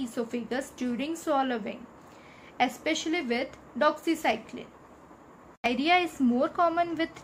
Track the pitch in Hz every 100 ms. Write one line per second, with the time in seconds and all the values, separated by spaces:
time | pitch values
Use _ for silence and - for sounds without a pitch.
0 | 254 - 226 240 226 247 269 - 254 240
1 | 285 330 - 285 262 240 208 202 - -
2 | - - - - - - 247 - - 320
3 | 330 349 262 233 285 - - - 294 302
4 | - 320 - 208 - - - - - -
5 | - - - - - - 233 247 294 359
6 | 349 - 254 240 311 - 339 330 349 311
7 | 330 -